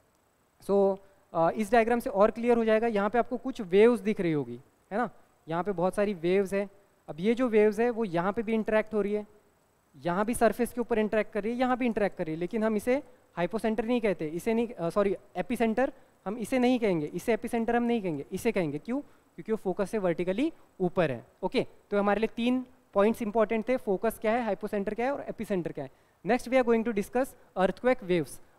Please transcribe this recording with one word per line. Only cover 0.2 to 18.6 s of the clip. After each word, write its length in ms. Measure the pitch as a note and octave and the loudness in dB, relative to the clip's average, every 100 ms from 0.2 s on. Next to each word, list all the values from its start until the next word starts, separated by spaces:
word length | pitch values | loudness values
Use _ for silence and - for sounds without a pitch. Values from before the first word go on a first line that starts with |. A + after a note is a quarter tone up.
| _ _ _ _ | _ _ _ _
So, 360 | - G3+ G3 F#3+ - _ _ | 0 4 4 0 -8 _ _
अ, 160 | E3 E3 | 0 2
इस 220 | A3 G3+ | 2 2
diagram 280 | A#3 A3 A#3+ | 4 4 2
से 100 | C4 | 0
और 200 | G3 A3 | 4 4
clear 260 | A#3+ A#3+ A#3 | 4 2 2
हो 80 | |
जाएगा। 220 | A3 A3 A#3 | 4 2 2
यहाँ 240 | G#3 G#3 | 0 0
पे 80 | A#3+ | 0
आपको 180 | A3 B3+ | 0 -4
कुछ 240 | C4 - | -6 -8
waves 400 | F#3 F#3+ A3+ A#3 | 0 6 6 6
दिख 200 | G3 G#3 | 0 -2
रही 120 | E3+ | 0
होगी, 280 | D3+ A#2+ A#2+ - _ - | 0 -2 -10 -16 _ -8
है 80 | G3+ | -4
ना, 120 | A3+ - - _ - | -4 -6 -20 _ -8
यहाँ 160 | E3 | -4
पे 80 | F3+ | -4
बहुत 220 | E3+ F#3 | 0 0
सारी 200 | G#3 G3+ | 0 -2
waves 380 | F#3 E3+ F#3+ F#3+ | 0 0 2 0
है। 160 | G3 G3+ - _ _ - | -2 -4 -8 _ _ -16
अब 80 | D3 | -4
ये 140 | G3+ | 0
जो 140 | A#3 B3+ | 2 2
waves 320 | G#3+ G#3+ G3+ | 4 4 4
है 100 | A#3+ | -2
वो 140 | A3+ | 0
यहाँ 280 | A3 E3 F#3 | -2 -2 -2
पे 100 | G#3 | -2
भी 120 | G#3+ | -2
interact 400 | A3 G#3+ G#3+ G#3 | -2 0 0 0
हो 80 | G#3+ | -2
रही 100 | G3+ | -2
है, 140 | G#3 G#3 - _ _ _ _ _ D3 | -4 -6 -18 _ _ _ _ _ -10
यहाँ 280 | E3 F3 | -4 0
भी 100 | G#3+ | 0
surface 380 | A#3 A3+ - A#3 | 4 2 4 -4
के 80 | - | -2
ऊपर 180 | A#3 A3 | -2 0
interact 340 | G#3+ A3 G#3 | 2 0 -2
कर 100 | G#3+ | -4
रही 100 | G3+ | -4
है, 60 | A#3+ | -2
यहाँ 180 | B3+ B3 | 0 2
भी 100 | B3 | 0
interact 320 | A3 G3 - | 0 -2 -2
कर 60 | |
रही 100 | D#3+ | -6
है, 60 | D#3+ | -4
लेकिन 240 | F3 A3+ | -4 0
हम 120 | A3 G#3+ | 0 0
इसे 260 | B3 C4+ - - _ - | 0 -2 -2 -20 _ -4
hypocenter 480 | F3 A3 A3 A3 | -2 0 -2 -2
नहीं 160 | A3+ B3 | 0 0
कहते, 280 | G#3+ F3 D#3 | 0 -2 -4
इसे 260 | E3+ A#3 | -4 -2
नहीं, 140 | A3+ A#3 | 0 0
अ, 220 | - E3+ | -2 -2
sorry, 260 | G#3 G3+ F3+ - F3+ | 2 0 0 -6 -6
epicenter, 560 | - B3 A3+ A3 C4+ - - _ F#3+ | -4 0 0 2 -2 -4 -20 _ -10
हम 120 | A#3+ | -8
इसे 200 | G3+ B3+ | -2 2
नहीं 200 | B3 B3+ | 2 2
कहेंगे, 280 | G#3+ E3+ D3 | 2 0 -2
इसे 280 | F3 - | -6 -2
epicenter 420 | A3 A#3+ A#3 A3+ A#3+ | -2 -2 -4 0 0
हम 60 | |
नहीं 200 | A#3 A#3 | 0 -2
कहेंगे, 220 | F#3 C#3+ - | -2 -6 -6
इसे 200 | F#3 A#3 | -4 -2
कहेंगे। 260 | G#3 | 0